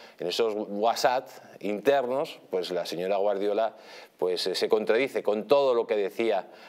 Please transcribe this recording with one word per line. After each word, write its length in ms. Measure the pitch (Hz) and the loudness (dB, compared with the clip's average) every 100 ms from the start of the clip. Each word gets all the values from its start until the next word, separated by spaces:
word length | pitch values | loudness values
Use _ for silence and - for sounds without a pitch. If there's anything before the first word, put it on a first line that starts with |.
| - - | -20 -8
en 100 | 87 | -4
esos 260 | 90 113 104 | 0 0 -2
WhatsApp 720 | 98 101 226 - 139 127 - - - - | -4 0 0 2 2 0 -4 -16 -20 -10
internos, 800 | 196 208 143 139 123 131 160 - - | -6 0 2 2 2 -2 -4 -8 -6
pues 200 | 92 87 | -4 -2
la 160 | 87 85 | -4 -4
señora 300 | 82 92 98 | -4 -2 0
Guardiola, 580 | 101 98 104 107 110 - - - - _ | 0 0 0 0 -2 -4 -18 -20 -20 _
pues, 280 | 90 87 92 | -2 0 -2
eh, 80 | |
se 140 | 87 107 | -2 0
contradice 540 | 110 107 113 135 104 | 2 2 2 0 -2
con 240 | 101 107 104 | -2 -2 2
todo 280 | 143 139 | 4 4
lo 120 | 117 113 | 2 2
que 100 | 107 | 0
decía 500 | 92 - 113 95 - - | 0 0 0 0 -2 -14